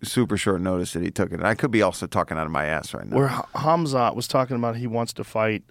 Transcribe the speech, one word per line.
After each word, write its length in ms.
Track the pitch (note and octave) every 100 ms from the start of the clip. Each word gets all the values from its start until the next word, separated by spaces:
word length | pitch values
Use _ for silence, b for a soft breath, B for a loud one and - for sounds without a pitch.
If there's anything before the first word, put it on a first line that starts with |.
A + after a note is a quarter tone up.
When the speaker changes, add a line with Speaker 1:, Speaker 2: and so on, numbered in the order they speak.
Speaker 1:
super 340 | - B2+ A2 G#2
short 240 | G#2+ F#2
notice 320 | F#2 F#2 F2
that 100 | E2+
he 80 | F2
took 200 | - F#2
it. 40 | F2
And 100 | F#2+
I 80 |
could 160 | A2 C#3+
be 100 | A2
also 260 | F#2+ - F2
talking 300 | G#2 D#2+ D#2+
out 80 |
of 80 | D#2
my 140 | D2 D2+
ass 260 | D#2 -
right 140 | - -
now. 80 | B2+
Speaker 2:
Where 120 | C3+
H-, 320 | D3 - -
Hamzat 520 | D3+ E3+ D#3 C3 A#2
was 140 | A2+ -
talking 280 | C3+ B2+ B2
about 200 | A#2 A2+
he 100 | A#2+
wants 280 | A#2 A#2
to 100 | -
fight, 400 | G#2 A2+ A2 G#2+ -